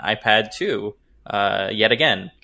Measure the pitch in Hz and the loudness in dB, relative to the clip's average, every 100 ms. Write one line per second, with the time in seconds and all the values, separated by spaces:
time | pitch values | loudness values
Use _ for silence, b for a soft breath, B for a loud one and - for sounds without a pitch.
0 | 101 107 113 107 107 - 196 101 104 - | -4 -2 2 2 2 -4 -4 -2 -6 -10
1 | _ _ - 101 101 98 98 107 110 120 | _ _ -6 -2 0 0 -2 2 2 4
2 | 151 95 92 _ | 2 0 -4 _